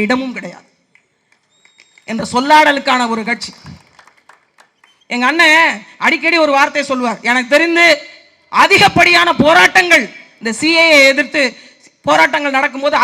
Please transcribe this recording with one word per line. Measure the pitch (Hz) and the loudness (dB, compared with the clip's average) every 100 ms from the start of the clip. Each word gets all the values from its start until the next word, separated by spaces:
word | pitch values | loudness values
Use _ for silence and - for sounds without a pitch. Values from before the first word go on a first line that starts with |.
இடமும் | 208 254 262 214 | -2 -2 -4 -12
கிடையாது | 185 - _ _ _ _ _ _ _ _ _ _ _ _ _ _ - | -16 -20 _ _ _ _ _ _ _ _ _ _ _ _ _ _ -12
என்ற | 226 262 | -10 -4
சொல்லாடலுக்கான | 240 269 302 302 277 277 254 240 | -4 2 4 4 0 -2 -2 -2
ஒரு | 226 214 | -6 -6
கட்சி. | 233 - - - - _ _ _ _ _ _ _ _ _ _ _ _ _ | -8 -10 -18 -20 -20 _ _ _ _ _ _ _ _ _ _ _ _ _
எங்க | 240 254 | -4 -2
அண்ணன் | 320 320 311 320 214 - - | 2 2 4 2 -2 -12 -6
அடிக்கடி | 233 302 311 339 | -4 -2 -2 0
ஒரு | 302 277 | 2 2
வார்த்தை | 294 294 285 | 0 -2 -6
சொல்லுவார், | 254 247 208 226 | -4 -4 -6 -4
எனக்கு | 247 240 | -4 0
தெரிந்து | 285 339 339 339 294 - - _ _ _ | 0 0 2 2 0 -4 -20 _ _ _
அதிகப்படியான | 202 311 392 403 - 339 339 339 285 | 0 2 4 2 2 2 2 2 2
போராட்டங்கள் | 285 339 359 370 349 330 214 - - _ | 2 2 2 0 2 0 0 -10 -20 _
இந்த | 220 220 | -10 -4
சி | 311 330 | -2 2
ஏ | 330 | 4
ஏ | 302 269 | 4 4
எதிர்த்து | 269 285 311 262 - - _ _ _ - | 2 -2 -2 -4 -6 -20 _ _ _ -2
போராட்டங்கள் | 311 320 302 285 269 | 0 2 -2 -4 -2
நடக்கும்போது | 277 262 285 285 | -4 -4 -4 0